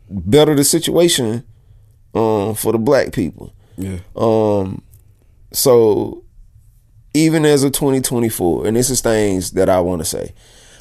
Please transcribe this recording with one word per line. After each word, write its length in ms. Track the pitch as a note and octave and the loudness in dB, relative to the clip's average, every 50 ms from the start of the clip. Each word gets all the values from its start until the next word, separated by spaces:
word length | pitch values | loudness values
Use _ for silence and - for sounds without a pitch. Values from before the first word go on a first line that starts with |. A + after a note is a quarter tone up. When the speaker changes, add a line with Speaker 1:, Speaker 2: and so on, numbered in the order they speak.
| _ - | _ -14
Speaker 1:
better 460 | F#2+ G2 E2 G2 A#2+ D3 D3+ D3 D3+ | -12 -8 -2 2 4 4 4 4 4
the 80 | C#3 C#3+ | 2 2
situation, 800 | - - E3 - D3+ - D#3+ F3 E3+ E3+ - B2 G#2+ A2 B2 - - - - _ - - - - _ _ _ _ _ - | 2 0 0 -2 0 2 2 2 2 2 0 -2 -2 -4 -6 -8 -12 -20 -20 _ -20 -20 -20 -20 _ _ _ _ _ -4
um, 400 | G2 A2+ A2+ A2 G#2 G2 A2 G#2+ | -2 0 0 0 0 -2 -2 -4
for 160 | - - A2 | -4 -2 -2
the 80 | A2 A2+ | -2 0
black 340 | A2 B2 C#3 B2 - - - | 0 2 2 2 2 0 -4
people. 400 | - F#2 D2 - - - - - - _ _ - - | -4 -4 -6 -6 -10 -16 -20 -20 -20 _ _ -14 -12
Speaker 2:
Yeah. 200 | F#2+ F#2+ F#2 F2+ F#2 - - | -10 -10 -10 -12 -14 -14 -6
Speaker 1:
Um, 680 | G2+ A2 A2+ A2 A2 A2 G#2+ G#2 G2+ F#2+ F#2+ G2 - - _ - - _ _ _ _ _ _ _ _ - - | -4 -2 0 2 2 2 0 0 0 -2 -4 -8 -10 -14 _ -20 -20 _ _ _ _ _ _ _ _ -20 -12
so 720 | - - - C#3 B2 A#2+ A2+ G#2+ G2+ G#2+ G#2+ G#2+ - - - - _ - - - - - - _ _ _ _ _ _ - - _ - | -8 -2 2 4 4 6 6 4 2 0 -2 -4 -8 -14 -20 -20 _ -20 -20 -20 -20 -20 -20 _ _ _ _ _ _ -20 -16 _ -2
even 320 | D3 D#3+ D#3+ D#3 E3 D3+ | 0 0 2 2 2 4
as 180 | D3+ D3 C#3 C3+ | 4 4 4 2
of 80 | C#3+ | 0
twenty 300 | B2 - D3 C#3 C3+ C3 | -2 -2 -2 0 0 -2
twenty-four, 680 | B2+ - C3 A#2 A#2 A2 - - F2+ F2 D#2 B1 D2 G2+ | -2 -2 -2 -2 -2 -2 -2 -2 -2 -2 -2 -2 -2 -2
and 80 | A2 | 0
this 140 | A#2+ B2 B2 | 0 0 0
is 100 | B2+ A2+ | -2 -2
things 520 | - A#2+ A2 G#2+ G#2+ G2+ G2 F#2 F2+ - | 0 0 0 0 0 0 -2 -2 -4 -4
that 180 | - F#2 F#2 F2+ | -2 0 2 2
I 100 | F#2 F#2 | 2 2
wanna 240 | F2 F2+ F#2 E2+ D#2+ | 0 0 -4 -4 -6
say, 300 | - - - G1+ - - - _ _ _ - - - - - | -6 -8 -8 -10 -12 -14 -20 _ _ _ -20 -20 -20 -20 -10